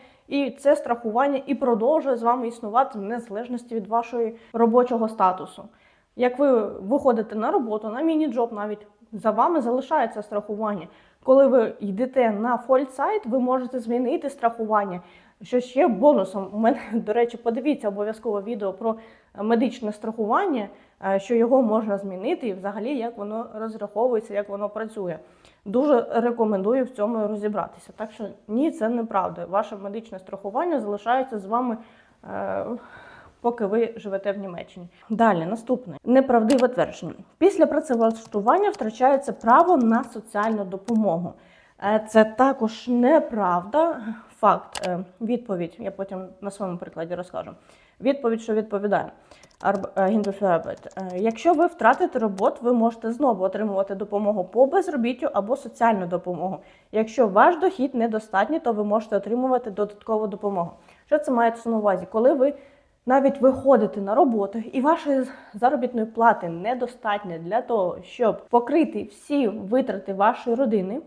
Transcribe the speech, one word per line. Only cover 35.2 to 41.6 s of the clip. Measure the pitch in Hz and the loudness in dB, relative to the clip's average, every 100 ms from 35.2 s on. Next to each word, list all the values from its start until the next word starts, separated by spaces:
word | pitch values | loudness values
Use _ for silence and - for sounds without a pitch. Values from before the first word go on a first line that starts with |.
| 226 175 165 | 4 4 0
наступне. | 226 - 254 185 139 214 | -6 -2 -4 -4 -8 4
Неправдиве | 262 262 233 220 269 247 | 4 6 4 4 4 2
твердження. | 175 190 - 165 - - _ | 2 -4 -6 -12 -14 -18 _
Після | 381 381 277 | 2 4 2
працевлаштування | 294 302 233 226 226 - 208 214 349 415 | 2 0 2 2 0 -6 -2 2 4 2
втрачається | - 214 220 254 277 - | -2 -6 2 4 4 0
право | - 220 269 349 320 | -4 4 6 6 4
на | 226 226 | 4 2
соціальну | 269 220 - 208 220 214 185 | 0 -10 -8 -4 -2 -2 -6
допомогу. | 190 196 226 202 170 170 - _ _ | -8 -2 0 2 0 -4 -10 _ _